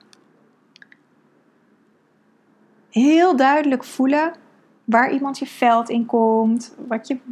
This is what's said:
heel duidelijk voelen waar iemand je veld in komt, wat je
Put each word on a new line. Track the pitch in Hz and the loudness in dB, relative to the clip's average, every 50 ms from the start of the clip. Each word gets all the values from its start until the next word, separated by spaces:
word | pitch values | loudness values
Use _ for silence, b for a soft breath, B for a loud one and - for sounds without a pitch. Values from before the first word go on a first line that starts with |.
| _ _ _ _ _ _ _ _ _ _ _ _ _ _ _ _ - - _ _ _ _ _ _ _ _ _ _ _ _ _ _ _ _ _ _ _ _ _ _ _ _ _ _ _ _ _ _ _ _ _ _ _ _ _ _ _ _ | _ _ _ _ _ _ _ _ _ _ _ _ _ _ _ _ -20 -20 _ _ _ _ _ _ _ _ _ _ _ _ _ _ _ _ _ _ _ _ _ _ _ _ _ _ _ _ _ _ _ _ _ _ _ _ _ _ _ _
heel | - 220 254 294 320 330 349 370 311 | -2 2 2 4 4 4 4 4 4
duidelijk | 247 262 269 294 302 294 285 277 - - | 4 2 2 2 2 0 0 -2 -4 -6
voelen | - - - 262 269 285 302 320 339 - - _ _ _ _ _ _ _ _ _ | -8 -6 -2 0 0 0 0 -2 -4 -6 -10 _ _ _ _ _ _ _ _ _
waar | 226 226 233 254 - | 0 0 2 2 0
iemand | 277 269 277 277 262 - | -2 -4 -4 -6 -8 -10
je | 269 | -12
veld | - - - 254 240 226 233 240 240 | -14 -6 -2 0 2 2 0 0 -2
in | 240 233 233 | -4 -4 -4
komt, | 233 247 226 226 220 220 226 220 220 226 240 - - - - - 247 | -2 -2 0 0 2 2 2 0 0 -2 -2 -6 -10 -16 -18 -10 -8
wat | 220 226 - | -8 -8 -6
je | - 269 254 - 254 | -8 -10 -10 -10 -8